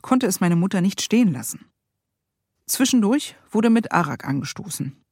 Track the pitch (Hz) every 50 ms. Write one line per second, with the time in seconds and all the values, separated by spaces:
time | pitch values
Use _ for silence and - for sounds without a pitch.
0 | - - 254 254 262 208 190 - 190 170 175 165 175 196 - 185 175 196 - -
1 | - - 214 233 247 190 139 123 110 - - - - _ _ _ _ _ _ _
2 | _ _ _ _ _ _ _ _ _ _ _ _ _ - - - 269 - - 247
3 | 208 196 247 294 - - - _ _ _ - 214 220 233 226 233 214 - - 170
4 | 170 143 131 - - - 139 139 - - - - - 175 - - 147 143 - _
5 | _ _